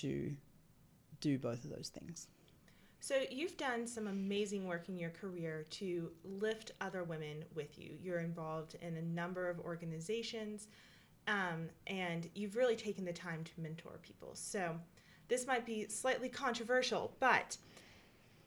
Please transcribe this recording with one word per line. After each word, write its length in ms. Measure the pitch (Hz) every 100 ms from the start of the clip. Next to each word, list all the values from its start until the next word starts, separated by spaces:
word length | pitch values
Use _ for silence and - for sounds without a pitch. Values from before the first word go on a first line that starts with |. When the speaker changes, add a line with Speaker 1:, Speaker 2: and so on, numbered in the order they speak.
Speaker 1:
to 340 | 143 139 143 143 - - - - - - - -
do 180 | 156 135
both 240 | 131 120
of 60 | 147
those 200 | - -
things. 380 | - - 165 - - - - - - - -
Speaker 2:
So 220 | - 277 262
you've 280 | 254 339 359
done 280 | 285 233 233
some 220 | 233 214
amazing 580 | 196 196 202 208 202 185
work 220 | 170 175
in 80 | 185
your 120 | 170
career 560 | 165 196 175 165 156 156
to 400 | - 196 175 165 -
lift 480 | 190 196 214 220 - -
other 220 | 190 185
women 400 | 170 160 151 151 165
with 240 | 160 143 -
you. 200 | - 151
You're 180 | 185 175
involved 560 | 170 170 156 160 160 -
in 140 | 170 160
a 40 |
number 480 | 165 170 175 185 180
of 100 | 170
organizations, 1080 | - 170 170 160 165 226 226 226 214 214 - - - - - - -
um, 420 | 208 180 165 165 - -
and 440 | 190 180 170 170
you've 220 | 196 208 214
really 220 | 254 226
taken 260 | 214 185 185
the 60 |
time 300 | 170 180 160
to 80 | 160 -
mentor 400 | 160 165 - -
people. 300 | - - - -
So 440 | - 208 175 165 170 - - - -
this 180 | 247 247
might 200 | 254 233
be 220 | 220 214
slightly 400 | - 262 254 254
controversial, 840 | 254 269 233 226 254 254 208 101 -
but 380 | 262 202 - - - - - - - - - -